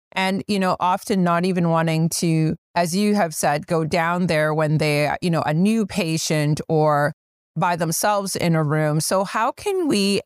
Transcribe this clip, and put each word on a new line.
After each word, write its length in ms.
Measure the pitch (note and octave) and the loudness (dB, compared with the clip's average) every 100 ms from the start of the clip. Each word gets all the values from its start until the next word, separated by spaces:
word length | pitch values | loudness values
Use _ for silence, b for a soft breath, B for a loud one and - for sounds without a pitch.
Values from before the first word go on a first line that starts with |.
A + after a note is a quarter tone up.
| _ | _
and, 300 | F#3 F#3+ F#3+ - | -4 -2 -2 -2
you 100 | G3+ | -2
know, 200 | F#3 - | 0 0
often 440 | F3+ G3 - G3 | 0 -2 0 0
not 220 | F3 E3+ F#3 | 2 2 0
even 240 | F3+ E3+ | 0 2
wanting 400 | E3 E3 D#3+ D#3+ | 2 2 0 0
to, 460 | - E3+ D#3+ D#3 E3 _ | 0 0 2 0 -2 _
as 220 | F3 F3 F#3 | -2 -2 0
you 180 | G#3 | 2
have 220 | G#3 E3+ - | 2 0 0
said, 320 | D#3+ D3 - | -2 -2 -2
go 160 | E3 | -2
down 420 | D#3 E3+ E3 F3+ F3+ | 0 0 0 0 0
there 280 | D#3 D#3 | 2 0
when 260 | D#3 D3+ D3+ | 0 0 2
they, 340 | D3+ D3 C#3+ C#3+ | 2 2 0 -2
you 80 | F3+ | -2
know, 120 | D#3+ | 0
a 120 | - | 0
new 320 | D#3 G3+ A3+ G3 | 0 2 0 -2
patient 760 | - E3 D#3+ - D#3 D3 D3+ - | -2 -2 -2 -2 0 0 -2 0
or 460 | D#3+ D3+ C#3+ D3 - _ _ _ D#3+ | 2 2 2 0 -4 _ _ _ -4
by 200 | F3+ F3 | -2 0
themselves 600 | D#3+ D#3+ G#3 G3+ G3 - | -2 -2 0 0 -2 -2
in 200 | E3+ D#3+ | 0 2
a 80 | |
room. 380 | D3+ D#3 D3+ D#3 | 2 0 0 0
So 220 | - F#3+ G3 | 0 -2 -2
how 260 | A3 B3 | -2 -4
can 360 | - G#4 F#4+ D4+ | -4 -4 -2 0
we 340 | G#3 G3 G3 | 0 2 0